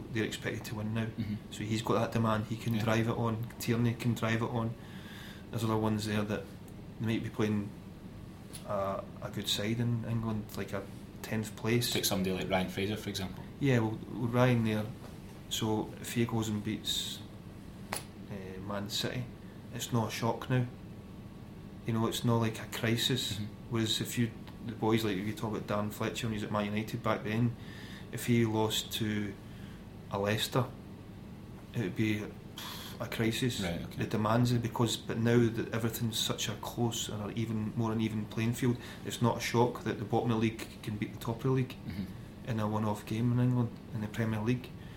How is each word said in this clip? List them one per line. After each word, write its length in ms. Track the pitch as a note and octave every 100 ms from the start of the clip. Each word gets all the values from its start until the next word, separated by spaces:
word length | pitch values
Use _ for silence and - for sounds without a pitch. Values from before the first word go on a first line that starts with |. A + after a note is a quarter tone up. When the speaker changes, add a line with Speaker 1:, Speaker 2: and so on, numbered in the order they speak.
| -
Speaker 1:
they're 100 | A2
expected 400 | G#2+ - - A2 -
to 100 | G#2+
win 180 | G#2+
now. 120 | A2+ A2+ A2+
Speaker 2:
Mm-hmm. 140 | G#2+ G#2 -
Speaker 1:
So 120 | -
he's 180 | G#2+ A2
got 140 | - G#2+
that 120 | A2+
demand, 320 | A#2 A2+ G#2+ G#2+
he 60 | A2+
can 200 | - A2+
Speaker 2:
Yeah. 80 |
Speaker 1:
drive 260 | A2+ A2 A2+
it 80 | A#2
on, 200 | A#2 A2 A#2+ -
Tierney 340 | - A2+ A#2+
can 200 | A#2 B2
drive 280 | A2 A2+ A2+
it 80 | A#2
on. 240 | A#2+ A2+ B2 - - - - - - -
There's 140 | A2+ A2+
other 100 | A2
ones 280 | A2 G#2+ A2
there 140 | G#2
that 220 | G#2 G#2 - - - - - -
they 40 | A2+
might 100 | A2+
be 60 | A2+
playing 400 | - G#2+ G#2+ G2+ - - - - - - - - - -
a, 320 | G#2 G2 G2 - -
a 80 | -
good 160 | G#2+ G2+
side 300 | - G#2 A#2
in 240 | A#2 A#2 A2+
England, 360 | A#2 A2+ G#2+ G#2 -
like 160 | G2+
a 100 | G2+ G2 - - -
tenth 320 | - A2 G#2+ -
place. 340 | A2 A#2+ A#2+
Speaker 2:
Take 140 | G2+ E2+
somebody 260 | G2 F#2+
like 160 | F#2 F2
Ryan 200 | F#2 F2+
Fraser, 260 | - G2 G#2+
for 140 | -
example. 340 | G2+ F#2 - - -
Speaker 1:
Yeah, 200 | C#3+ B2
well, 180 | A2 A2 - G2+
with 140 | A#2+
Ryan 300 | B2 B2+ A#2+
there, 200 | A2 G#2+ G#2+ - - - - - -
so 400 | - A2 A2 - -
if 120 | -
he 100 | A#2+ A#2
goes 220 | A2+ A2
and 160 | G#2
beats, 560 | G#2 G#2+ - - - - - - - - - - -
uh, 40 | - - - - G#2 F#2+ F#2+ G2
Man 220 | G2+ G2+
City, 340 | - A2+ B2 B2 - - - - A#2+
it's 160 | -
not 140 | A#2+ G#2+
a 40 |
shock 380 | - A2+ A2 -
now. 160 | B2+ B2 - - - - - - - - - - - -
You 80 |
know, 140 | A2+ A2+
it's 160 | A2+
not 140 | A#2+ A#2
like 220 | A2+ A2
a 180 | - -
crisis. 560 | A2+ A#2 - B2+ -
Speaker 2:
Mm-hmm. 100 | F#2+ G#2 - -
Speaker 1:
Whereas 300 | A#2 A2 -
if 160 | - -
you, 120 | A#2 - - - A#2
the 60 |
boys, 300 | A2 A2 A2
like, 140 | G#2+ F#2
you 160 | G#2+
talk 180 | G#2+ A#2 G#2
about 120 | -
Darren 240 | G#2 G#2
Fletcher 360 | - A2 - A#2
when 60 |
he 40 | G#2+
was 60 |
at 80 | G#2
Man 140 | G#2 G2+
United 360 | G#2 G#2+ A#2+
back 200 | A2+ A2
then, 320 | G#2+ A2 A#2+ - - - - - -
if 140 | - -
he 200 | A#2+ A2+
lost 460 | A2 A2 A2 -
to 400 | - G#2+ G#2+ G2+ F#2 - - - - - - -
a 80 | G2+
Leicester, 460 | G2+ A2+ - C3+ A#2+ - - - - - - - - - -
it 60 | B2
would 140 | G2 -
be 260 | A2 G#2 G#2 - - - - - - -
a 80 | -
crisis. 540 | - A2+ A#2 B2+ A#2
Speaker 2:
Right, 120 | F#2
okay. 240 | E2+ - -
Speaker 1:
The 80 | A2
demands, 460 | G#2+ G#2+ A#2 B2
because, 420 | A#2+ A2+ - A2+ -
but 200 | - A2+
now 200 | A#2 A#2+
that 360 | A#2 A2 -
everything's 460 | A2+ A2+ - A#2 G#2+
such 300 | - A#2+ -
a 40 |
close 560 | G2+ - - A#2 A#2 -
or 200 | G#2+ G#2
an 40 | G2
even 380 | A2 A2 G#2+ -
more 160 | A2+
uneven 340 | A2 A2 G#2+ G#2
playing 280 | - A2+
field, 240 | A#2+ B2 A#2+ - - G2+
it's 160 | -
not 160 | A#2+ A2+
a 40 |
shock 420 | - A#2 A#2 - A2
that 120 | G2
the 60 | G#2
bottom 260 | A#2 A#2
of 60 | A2
the 40 |
league 260 | A2+ A2 - -
can 140 | - G#2
beat 160 | G#2+
the 60 | -
top 140 | - A2+
of 60 |
the 60 | C3+
league 260 | C3 B2+ - -
Speaker 2:
Mm-hmm. 600 | F#2+ F#2 - - - -
Speaker 1:
in 80 | A2
a 80 | G#2+
one-off 380 | G#2+ G#2+ G#2 -
game 260 | A2 B2
in 80 | B2
England, 300 | B2 B2 A#2+ - - A2
in 60 |
the 60 | G#2+
Premier 340 | - A2 A2
League, 260 | G#2+ B2+ - - -